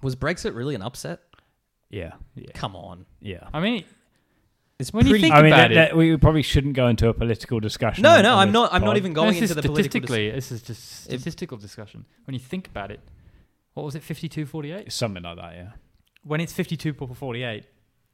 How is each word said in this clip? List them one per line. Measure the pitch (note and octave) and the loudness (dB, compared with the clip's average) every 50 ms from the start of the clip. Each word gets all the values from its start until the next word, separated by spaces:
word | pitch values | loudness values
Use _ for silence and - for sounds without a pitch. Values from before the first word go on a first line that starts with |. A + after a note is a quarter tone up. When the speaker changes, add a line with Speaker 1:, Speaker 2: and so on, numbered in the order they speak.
| - | -8
Speaker 1:
Was | C3+ C3 | -8 -8
Brexit | B2+ C3 D3 F3+ F3 - A3 - | -6 -6 -6 -6 -6 -6 -8 -8
really | A2+ A#2+ D3 D3 | -6 -8 -8 -8
an | A2 F#2+ | -8 -8
upset? | A#2 - - - D3+ E3+ - _ _ _ _ _ _ _ _ _ _ _ _ _ _ | -10 -10 -10 -12 -12 -14 -14 _ _ _ _ _ _ _ _ _ _ _ _ _ _
Speaker 2:
Yeah. | - G2+ F2 D#2+ - - - - _ | -14 -12 -12 -12 -14 -18 -20 -20 _
Speaker 3:
Yeah. | - - - - | -20 -20 -20 -14
Speaker 1:
Come | - - A2+ G2 | -12 -12 -10 -10
on. | F2+ F#2 F#2 F2+ F2 F#2 _ _ _ | -12 -16 -18 -18 -20 -20 _ _ _
Speaker 2:
Yeah. | - G#2 F#2 E2+ - - | -14 -14 -14 -14 -14 -12
Speaker 3:
I | - D3+ | -8 -6
mean, | F3 G#3+ B3 A3 - - _ _ _ _ _ _ _ _ _ _ _ _ _ _ _ _ _ _ | -4 -4 -4 -6 -8 -14 _ _ _ _ _ _ _ _ _ _ _ _ _ _ _ _ _ _
Speaker 1:
It's | C3 - - | -12 -8 0
Speaker 3:
when | G#3+ B3 C4+ | 2 4 6
you | C4 | 6
Speaker 1:
pretty | G#3 - | 6 6
Speaker 3:
think | E4 D3+ | 6 8
Speaker 2:
I | D3 | 8
mean, | D3+ D#3 | 8 10
Speaker 3:
about | D3+ C3+ - A#2 | 8 8 8 6
Speaker 2:
that, | |
Speaker 3:
it | A2+ | 6
Speaker 2:
that, | - D#3+ - D#3 E3 | 4 4 4 4 4
we | E3 D#3+ E3 D3+ | 4 4 4 4
probably | D3 D3+ D#3 D#3 C3+ | 4 4 4 2 0
shouldn't | - - D3 C3+ C#3+ C#3 | 0 0 0 0 0 0
go | C3 B2+ A#2+ | 2 2 2
into | A#2 - A2+ A#2 | 2 2 2 0
a | G#2+ | 0
political | - A#2 A#2 A2 - - - B2 A2+ | 0 -2 -2 -4 -4 -4 -6 -6 -4
discussion | G#2+ G#2+ - - B2+ A2+ - E3+ G#3+ | -4 -4 -6 -4 -4 -4 -2 4 6
Speaker 1:
No, | D4+ E4+ D4 | 8 8 8
Speaker 2:
on, | G3 | 6
Speaker 1:
no, | A3+ B3+ | 6 4
Speaker 2:
on | G3 | 4
Speaker 1:
I'm | G3 G3+ | 4 4
Speaker 2:
this | G#3 | 4
Speaker 1:
not, | A#3 A#3+ F3 F3 | 2 2 2 2
I'm | F#3 | 0
not | G3+ G#3+ | 0 2
Speaker 2:
pod. | G#3+ G#3 | 0 0
Speaker 1:
even | F#3 F#3+ D#3+ | -2 -2 -2
going | D3+ E3 A3 G3 | 0 0 0 2
Speaker 3:
This | F3 | 0
is | A#3 F#3+ | 0 -2
Speaker 1:
into | E3+ D3+ C#3 | -2 -2 -2
the | - | -2
political | D3 E3 G3 C3+ - - | 0 0 -2 0 -2 -4
dis- | B2+ A#2 | -4 -2
Speaker 3:
statistically, | A#2+ A2 G#2 G#2 | -2 -2 -2 -2
this | A2+ C3+ B2+ - | -4 -8 -8 -10
is | B2 A2 | -12 -12
just | - - A2+ - - - - - - - | -12 -14 -16 -16 -16 -20 -20 -20 -12 -10
Speaker 1:
It | - B2+ | -10 -8
Speaker 3:
statistical | B2+ E3+ D#3+ - F#3+ - C3 G#2+ | -8 -10 -10 -10 -12 -14 -14 -16
discussion. | G2+ G2+ - - A2 G#2 - A2 G#2+ _ _ _ _ | -16 -18 -18 -18 -20 -20 -20 -20 -20 _ _ _ _
When | - C3 | -12 -12
you | B2 | -12
think | B2+ - - F#3 F#3 - | -12 -10 -12 -12 -12 -12
about | - G#2 G2 G2 | -12 -12 -12 -12
it, | G#2+ - - - - _ _ _ _ _ _ _ _ _ _ _ _ | -14 -16 -20 -20 -20 _ _ _ _ _ _ _ _ _ _ _ _
what | - D3+ | -14 -12
was | D3+ C3+ | -12 -12
it, | D#3+ - | -14 -12
fifty-two | - E3 - - D#3+ - D#3 D3+ | -12 -12 -10 -10 -10 -8 -10 -10
forty-eight? | C3 - D#3+ C#3+ C#3+ E3 G3+ G#3+ - | -10 -10 -12 -12 -12 -12 -14 -14 -12
Speaker 2:
It's | - | -8
something | - B2 A2 G2 F2+ F2 | -6 -6 -6 -6 -8 -12
like | E2+ E2+ F2 | -14 -14 -14
that, | F2+ E2+ E2+ | -16 -18 -18
yeah. | F2 F2 F#2+ - - _ _ _ _ _ _ _ _ _ | -18 -20 -20 -20 -20 _ _ _ _ _ _ _ _ _
Speaker 3:
When | C#3+ D3+ D#3 | -8 -6 -6
it's | E3+ - - | -6 -6 -6
fifty-two | - F3+ - E3+ D3 - D#3 C#3+ | -8 -6 -6 -8 -8 -8 -8 -8
for | - C#3+ B2+ B2+ | -8 -12 -14 -14
forty-eight, | A2+ C#3+ C3 A#2 A#2+ B2+ A#2+ A2 G#2 - _ _ _ _ _ _ _ _ _ | -12 -12 -10 -10 -8 -8 -8 -10 -10 -14 _ _ _ _ _ _ _ _ _